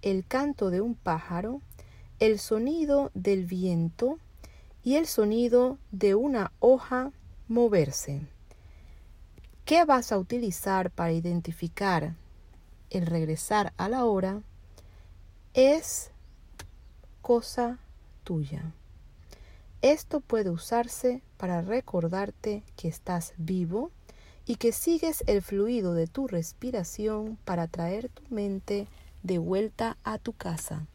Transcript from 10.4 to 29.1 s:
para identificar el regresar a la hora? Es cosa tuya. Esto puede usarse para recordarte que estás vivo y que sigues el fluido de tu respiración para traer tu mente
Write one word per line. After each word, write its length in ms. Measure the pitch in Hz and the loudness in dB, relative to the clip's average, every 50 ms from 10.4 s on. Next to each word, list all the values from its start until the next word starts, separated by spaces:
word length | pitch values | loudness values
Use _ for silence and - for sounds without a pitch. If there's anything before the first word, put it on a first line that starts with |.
| 240 208 175 - - 196 196 190 185 180 | -2 -2 -4 -4 -2 0 0 0 0 -2
para 220 | - - 170 170 165 | -2 -2 -2 0 0
identificar 1000 | 165 165 175 175 175 165 - 165 - - 170 - - 202 196 180 165 151 160 170 - - - - - - - - - - - - - - - | 0 0 -2 -2 -2 -2 -4 -8 -6 -8 -8 -6 -2 0 2 2 0 0 -2 -8 -10 -16 -20 -20 -20 -20 -20 -20 -20 -20 -20 -20 -20 -20 -6
el 160 | - 190 175 | -4 -2 -2
regresar 720 | 165 170 170 160 156 156 156 - - 214 208 202 - - | 0 0 0 0 0 -2 -4 -2 0 2 2 2 0 -2
a 140 | - 180 196 | -6 -4 -2
la 160 | 233 262 247 | 0 0 2
hora? 340 | 233 208 190 185 190 196 208 214 - - - - - - - - - - - - - - - - - - - - - - | 2 2 2 0 -2 -4 -6 -10 -14 -20 -20 -20 -20 -20 -20 -20 -20 -20 -20 -20 -20 -20 -20 -20 -20 -20 -20 -20 -4 4
Es 580 | - 262 269 285 320 - - - - - - - - - - - - - - - - - - - - - - - - - - - - | 6 8 8 8 4 2 -4 -8 -8 -8 -10 -16 -20 -20 -20 -20 -20 -20 -20 -18 -18 -18 -18 -18 -20 -20 -20 -20 -20 -20 -20 -20 -4
cosa 580 | - - 240 233 233 - - - 240 233 247 254 - - - - - - - - - | 6 6 6 6 6 0 -2 0 0 0 0 -6 -12 -20 -20 -20 -20 -20 -20 -20 -6
tuya. 480 | - 180 160 147 139 156 - 156 160 160 - - - - - - - - - - - - - - - - - - - - - - | -4 -2 -2 -2 -2 -4 -8 -8 -10 -10 -12 -20 -20 -20 -20 -20 -20 -20 -20 -20 -20 -20 -20 -20 -20 -20 -20 -20 -20 -12 2 4
Esto 380 | 254 294 311 - - - 302 | 4 4 4 2 -4 -4 -4
puede 300 | 262 - - 226 208 190 | -2 0 -2 0 0 0
usarse 720 | 170 165 - - 233 233 240 240 - - - 254 247 254 - - _ - | -2 -4 -4 -2 0 0 0 0 -4 -2 0 0 0 0 -8 -16 _ -8
para 240 | - 185 180 170 165 | -4 -2 -2 -2 -2
recordarte 1000 | 185 214 247 262 - - 185 165 165 175 190 202 202 - - - 214 208 208 214 - - | -2 -2 -4 -4 -2 -2 -2 -2 0 -2 -2 -4 -4 -6 -8 -6 -6 -6 -6 -8 -14 -20
que 100 | - - | -8 -6
estás 460 | 165 160 - - - 180 175 165 - - - | -6 -6 -6 -6 -4 -4 -4 -4 -6 -10 -10
vivo 520 | 165 160 190 185 175 165 170 214 262 349 - - - - - - - - - - - | -4 -2 -2 -2 -2 -2 -2 -4 -4 -6 -10 -16 -20 -20 -20 -20 -20 -20 -20 -20 -8
y 120 | - 240 | -6 -6
que 160 | - - 233 226 | 0 2 0 0
sigues 520 | - - - 339 320 - 330 311 - - | 2 0 0 0 2 2 -2 -2 -2 0
el 140 | - 214 202 | 2 2 2
fluido 540 | 180 - 202 196 202 220 247 240 202 180 175 | 2 0 -2 0 0 0 0 0 0 0 0
de 120 | 165 165 | 0 0
tu 200 | 165 - - 269 | -2 -2 -4 -4
respiración 1120 | 254 190 170 165 - - - - 247 247 220 175 170 - - 208 214 214 214 214 220 226 214 - | -2 -2 -4 -4 -4 -8 -10 -8 -6 -4 -4 -4 -6 -6 -4 -4 -2 -2 -2 -4 -6 -10 -12 -8
para 200 | - 185 170 170 | -4 -2 -2 -2
traer 440 | 165 - 170 170 170 185 214 233 247 | -4 -4 -4 -4 -4 -4 -4 -6 -8
tu 120 | - - - - | -12 -14 -14 -8
mente 600 | 254 214 208 202 196 196 190 - 208 202 202 202 - - - - | -6 -4 -2 -2 -4 -6 -4 -4 -4 -4 -4 -6 -14 -20 -20 -20